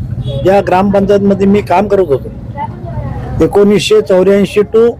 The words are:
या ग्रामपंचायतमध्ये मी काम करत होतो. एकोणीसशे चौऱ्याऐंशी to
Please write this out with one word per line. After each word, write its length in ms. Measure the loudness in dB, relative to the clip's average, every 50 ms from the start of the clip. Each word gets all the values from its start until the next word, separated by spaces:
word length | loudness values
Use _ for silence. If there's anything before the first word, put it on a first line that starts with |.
| -8 -8 -6 -4 -4 -4 -2 -2 0
या 140 | 2 2 2
ग्रामपंचायतमध्ये 840 | 2 2 0 0 2 2 2 2 2 2 2 2 2 2 0 2 2
मी 140 | 2 2 2
काम 280 | 0 0 0 0 0 2
करत 200 | 0 0 0 0
होतो. 200 | -2 -2 -4 -6 -14 -12 -12 -12 -10 -10 -10 -10 -10 -12 -12 -10 -8 -8 -8 -8 -8 -10 -10 -8 -4 -2 -2
एकोणीसशे 560 | 0 2 2 2 4 2 2 2 2 2 2
चौऱ्याऐंशी 600 | 2 2 2 2 4 4 2 2 2 0 0 -2
to 300 | -2 0 2 2 2 2 0 -2